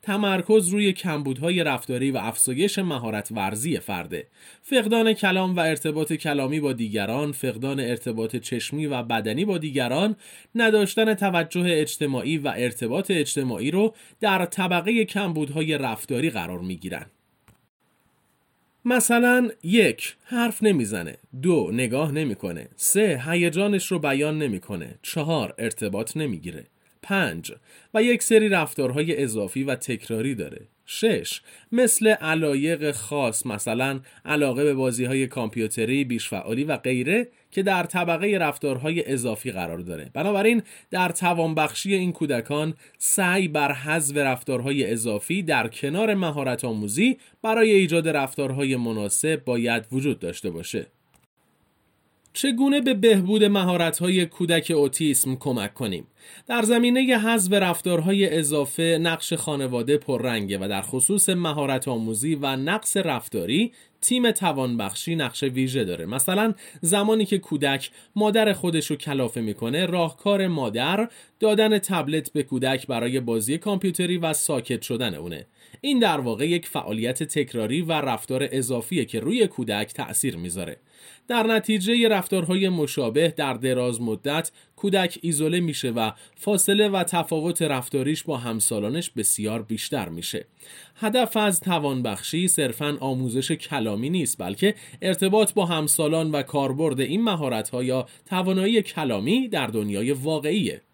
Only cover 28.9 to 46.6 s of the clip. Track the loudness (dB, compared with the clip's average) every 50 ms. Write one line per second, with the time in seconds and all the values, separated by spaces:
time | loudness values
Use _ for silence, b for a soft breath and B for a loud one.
28.9 | 0 0 0 0 0 -2 -2 -2 -2 -2 -4 -4 -4 -4 -2 -2 -4 -4 -4 -6
29.9 | -6 -6 -4 -6 -4 -2 -2 -4 -4 -4 -6 -10 -10 -16 -18 _ _ _ _ -12
30.9 | -6 0 2 2 2 2 -2 -6 -10 -10 B B B B B B 2 4 4 4
31.9 | 4 4 6 4 4 4 2 0 0 2 2 2 2 2 2 0 0 0 0 -2
32.9 | -2 -4 -6 -6 -2 -2 0 0 -2 -2 -4 -4 -6 -4 -4 -4 -2 0 0 -2
33.9 | -2 -6 -10 B B B B -4 0 0 2 2 2 2 2 2 2 2 0 0
34.9 | 0 0 -2 0 0 0 0 -2 -2 -4 -6 -4 -2 -2 -4 -2 -2 -2 0 0
35.9 | 0 0 0 0 -2 -4 -4 -6 -8 -8 -6 -4 -4 -4 -2 -4 -4 -4 -2 -2
36.9 | -2 0 0 2 0 0 0 -2 b b b b -4 -2 0 2 2 0 0 -2
37.9 | -2 -2 0 0 0 0 2 0 0 2 0 0 -2 -2 -4 -4 -4 -2 -2 -2
38.9 | -2 -2 -2 -2 -2 -2 -2 -4 -6 -4 -8 -8 -6 -6 -6 -6 -6 -8 -8 -8
39.9 | -10 -10 -10 -10 -6 -4 -2 0 0 4 4 4 4 4 0 B B B B B
40.9 | -2 -2 -2 0 -2 0 0 2 2 2 0 0 2 0 0 0 -2 -6 -2 0
41.9 | 0 2 2 0 -2 -2 -2 -2 0 -2 -2 -2 -2 -2 -2 -2 -4 b b b
42.9 | b b -2 0 2 2 2 2 4 2 2 2 2 2 2 2 0 -2 -2 -2
43.9 | 0 0 0 0 0 2 2 2 2 0 -2 -2 -2 -2 0 0 0 0 2 0
44.9 | 0 -2 0 -2 -2 -2 -2 -2 -2 -2 0 0 0 0 0 -2 -4 -4 -4 -2
45.9 | 0 0 2 2 2 2 0 0 -2 -2 -2 -2 -2 -2